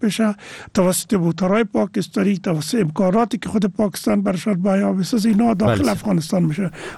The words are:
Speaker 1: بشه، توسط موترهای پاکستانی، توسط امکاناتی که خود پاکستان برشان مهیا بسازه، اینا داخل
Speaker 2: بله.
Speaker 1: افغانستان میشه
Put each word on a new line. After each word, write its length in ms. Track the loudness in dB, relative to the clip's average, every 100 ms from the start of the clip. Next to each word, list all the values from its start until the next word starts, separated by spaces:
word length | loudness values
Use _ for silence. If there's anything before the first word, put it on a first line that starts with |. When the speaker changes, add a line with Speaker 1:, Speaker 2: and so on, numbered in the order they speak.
Speaker 1:
بشه، 340 | -2 0 -2 -2 -12 -18 -6
توسط 400 | 0 2 2 0
موترهای 500 | 0 0 0 0 0
پاکستانی، 760 | 0 -2 -2 -4 -4 -2 0 0
توسط 380 | -2 -4 -2 -2
امکاناتی 640 | -2 2 2 2 0 -2
که 120 | -4
خود 160 | -2 -2
پاکستان 560 | 0 -2 -2 0 0
برشان 400 | 0 -2 -2 0
مهیا 300 | 2 2 2
بسازه، 360 | 0 0 0 2
اینا 240 | 4 4
داخل 280 | 2 2 2
Speaker 2:
بله. 100 | 2
Speaker 1:
افغانستان 520 | 0 0 -2 0 0
میشه 280 | 0 0 -4 -6 -16